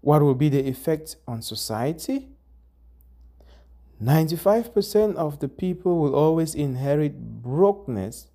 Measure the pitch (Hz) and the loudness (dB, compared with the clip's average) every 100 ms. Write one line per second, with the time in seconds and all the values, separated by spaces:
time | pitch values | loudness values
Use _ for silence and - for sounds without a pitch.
0 | 139 147 143 127 151 139 135 127 - 156 | 4 6 6 4 2 2 0 -4 -4 -4
1 | 156 - - 117 - 110 - 110 127 165 | -6 -18 -10 -10 -8 -10 -6 -4 -4 -6
2 | - 269 - - _ - _ _ _ _ | -6 -8 -8 -20 _ -20 _ _ _ _
3 | _ _ - _ - - _ - _ _ | _ _ -20 _ -20 -20 _ -20 _ _
4 | 110 156 160 165 196 220 233 - 202 214 | 2 2 2 0 2 2 2 -2 0 2
5 | 214 190 156 143 139 - 185 180 180 170 | 2 0 -4 -4 -8 -4 -6 -2 0 2
6 | 147 135 156 160 160 156 143 127 139 147 | 2 4 4 2 -2 -2 -4 -4 0 0
7 | 151 143 113 113 120 139 196 202 - 113 | 0 -4 -14 -12 -6 2 2 2 -4 -4
8 | 95 123 - | -4 -8 -20